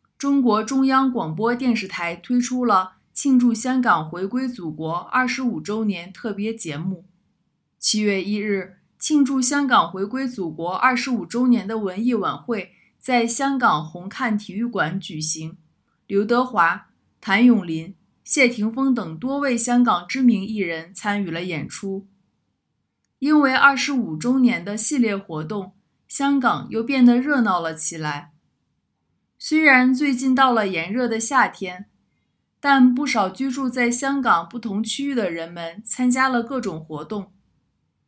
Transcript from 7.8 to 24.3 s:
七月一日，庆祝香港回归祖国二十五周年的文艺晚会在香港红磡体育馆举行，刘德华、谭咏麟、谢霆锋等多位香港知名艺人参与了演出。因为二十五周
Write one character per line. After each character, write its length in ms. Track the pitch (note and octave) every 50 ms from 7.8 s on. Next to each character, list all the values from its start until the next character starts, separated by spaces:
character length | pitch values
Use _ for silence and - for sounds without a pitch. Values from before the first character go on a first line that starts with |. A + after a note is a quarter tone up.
七 200 | - - - G#3+
月 220 | G#3+ G#3 G3+ F#3+ F3+
一 160 | G3 G#3 G#3
日， 400 | G3+ G#3+ G3+ F#3+ F3+ F3+ - _ _ _ _
庆 280 | - - - D4+ D4 C#4
祝 180 | B3 C4+ C4 B3+
香 240 | B3 D4 C#4+ C#4+
港 240 | C4 B3 G#3 E3 E3+
回 160 | F3 F#3+ G3
归 220 | G3+ A3+ C4 C4+ B3+
祖 200 | B3+ - F#3 E3
国 240 | D#3 D#3 E3 E3+ F3+
二 240 | - - - B3
十 140 | A#3+ B3 C4+
五 160 | B3+ G#3+ F3
周 220 | E3+ - A#3 B3+ B3+
年 180 | A#3+ G#3+ F#3
的 120 | F#3+ A3+ A3
文 260 | G#3+ F#3+ F3+ F#3+ A#3
艺 100 | B3 B3
晚 260 | G#3+ F#3+ D#3 B2+ -
会 320 | - - A#3+ A3 C4 - _ _ _ _ _ _
在 260 | - - B3+ A#3+ A3+
香 320 | A#3 A#3 - C#4 C#4 C#4 C4
港 260 | B3 A3 E3+ D3+ D#3
红 240 | D#3 D#3 F3 F3 G3
磡 280 | - - C4+ A#3 G#3+
体 160 | G#3 - - F3+
育 120 | G3 A#3
馆 360 | A#3+ A#3 G3 D#3+ D#3 - G3
举 200 | - - F3+ D#3
行， 360 | D#3 D#3 - D#3+ D#3+ D#3+ - - _ _ _ _ _ _ _ _ _
刘 180 | - G3 G3 G#3+
德 200 | G#3 A#3+ B3 B3+
华、 460 | B3 B3 G3+ E3+ D#3+ - - - _ _ _ _ _ _ _
谭 240 | - - F#3+ G#3 A#3+
咏 220 | B3 A#3 G3+ F3
麟、 300 | E3+ D#3+ D#3+ D#3+ F3+ - _ _ _ _ _ _
谢 240 | - - D4+ C4+
霆 260 | A#3+ B3 - G#3 A3 A3+
锋 220 | B3+ C4+ C4+ B3+
等 240 | A#3+ G3 E3 D#3+ D#3
多 220 | - B3+ C4+ C#4+
位 180 | C#4+ C#4 B3 A3+
香 240 | - A#3+ A#3+ B3 B3
港 240 | A#3+ G3 F3 F3+
知 160 | F3+ - C4 C4
名 240 | B3 G#3+ F#3+ F#3+
艺 120 | G#3 A3 G#3+
人 360 | F#3+ E3+ E3 D#3+ E3 E3+ G3
参 260 | - - G#3+ G3+ G#3
与 80 | G3+ F3
了 140 | D#3+ E3 F3+
演 260 | F#3 E3+ D3 C#3 -
出。 380 | - - - G3 F#3+ G3 G3 _ _ _ _ _ _ _ _ _ _ _ _ _ _ _ _ _ _ _ _ _ _ -
因 200 | - C#4+ D4+ D4+
为 140 | C#4+ C4+ C4
二 200 | B3+ - C#4 C#4
十 180 | B3+ - C#4+ C#4+
五 260 | C4 A3 E3 D#3 D#3
周 200 | D#3 A#3+